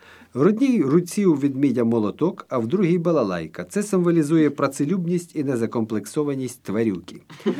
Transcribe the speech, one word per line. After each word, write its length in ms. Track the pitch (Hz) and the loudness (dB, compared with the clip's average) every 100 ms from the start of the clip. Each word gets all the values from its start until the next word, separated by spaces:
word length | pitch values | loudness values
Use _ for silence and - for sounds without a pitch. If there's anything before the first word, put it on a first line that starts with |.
| - - - | -20 -20 -10
В 60 | 120 | 2
одній 420 | 165 220 269 233 | 2 4 2 2
руці 440 | 131 165 175 - 190 | 4 2 2 0 2
у 80 | |
ведмедя 500 | 143 143 131 143 120 | 4 0 2 2 2
молоток, 600 | 117 117 104 - 165 - - | 2 2 0 0 -2 -2 -6
а 100 | 131 | -4
в 80 | 113 | -2
другій 320 | 190 170 175 | 0 0 0
балалайка. 680 | 170 156 104 87 80 - | 2 0 0 -4 -8 -10
Це 180 | 87 202 | -8 -6
символізує 680 | 208 185 175 170 147 165 147 | -2 0 2 2 2 2 2
працелюбність 840 | 143 135 135 143 190 165 175 175 151 | 2 -4 -2 -2 -2 -2 -4 -4 -6
і 80 | |
незакомплексованість 1160 | 135 123 113 120 110 110 104 151 147 135 127 - | -4 -2 -2 -2 -4 -4 -6 -4 -4 -4 -8 -10
тварюки. 600 | - 104 113 90 - - - - 208 | -6 -2 0 -2 -8 -20 -20 -6 -4